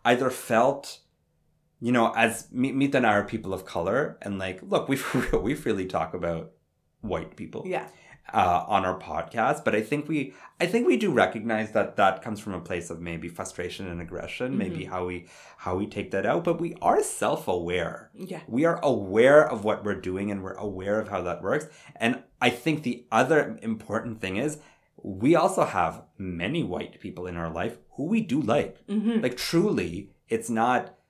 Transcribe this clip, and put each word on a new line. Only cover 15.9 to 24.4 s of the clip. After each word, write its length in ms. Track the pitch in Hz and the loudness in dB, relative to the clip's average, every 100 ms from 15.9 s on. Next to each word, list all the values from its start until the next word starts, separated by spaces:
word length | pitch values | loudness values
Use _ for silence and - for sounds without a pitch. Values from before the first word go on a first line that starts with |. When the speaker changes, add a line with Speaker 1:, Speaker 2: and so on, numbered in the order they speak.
| 104 - | -6 -4
Speaker 1:
that 160 | 98 104 | -2 0
out. 180 | 170 | 0
But 160 | 170 170 | 0 -2
we 140 | 170 170 | -4 -2
are 220 | 185 320 | 2 2
self-aware. 1040 | 427 - - 147 - 90 85 90 82 80 - - | 2 0 0 0 0 -2 0 -2 -2 -6 -14 -16
Speaker 2:
Yeah. 260 | 92 87 - | -12 -12 -4
Speaker 1:
We 180 | 117 165 | 2 2
are 140 | 165 | 2
aware 640 | 147 113 98 104 127 147 147 | 2 0 2 8 10 10 8
of 160 | 117 | 4
what 220 | 104 101 104 | 0 0 -2
we're 160 | 95 | -4
doing, 300 | 92 92 101 | -2 -4 -2
and 100 | 98 | -4
we're 140 | 95 - | -8 -8
aware 440 | 104 92 95 107 | -8 -6 -2 -2
of 100 | 107 | -2
how 120 | 98 | -4
that 220 | 87 85 | -4 -4
works. 240 | 92 143 156 - - - | -2 -2 -4 -16 -20 -4
And 260 | 113 127 - - | -2 -2 -6 -2
I 80 | 123 | 0
think 320 | 120 160 156 | 0 -2 -2
the 240 | 127 - - | -2 -6 0
other 480 | 113 135 156 127 110 | 2 4 4 2 -4
important 600 | 113 107 - 107 123 110 | -6 -6 -4 -4 -4 -8
thing 160 | 95 | -6
is 200 | 95 | -4